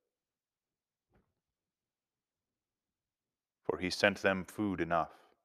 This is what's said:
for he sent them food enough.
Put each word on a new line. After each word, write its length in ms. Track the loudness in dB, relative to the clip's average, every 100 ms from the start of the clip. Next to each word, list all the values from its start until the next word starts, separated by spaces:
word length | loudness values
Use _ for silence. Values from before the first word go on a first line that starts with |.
| _ _ _ _ _ _ _ _ _ _ _ _ _ _ _ _ _ _ _ _ _ _ _ _ _ _ _ _ _ _ _ _ _ _ _ _
for 140 | -6 -4
he 100 | -4
sent 320 | 2 2 4
them 240 | 2 0
food 380 | -2 -4 -2 0
enough. 300 | 0 0 -2 -6 -20 _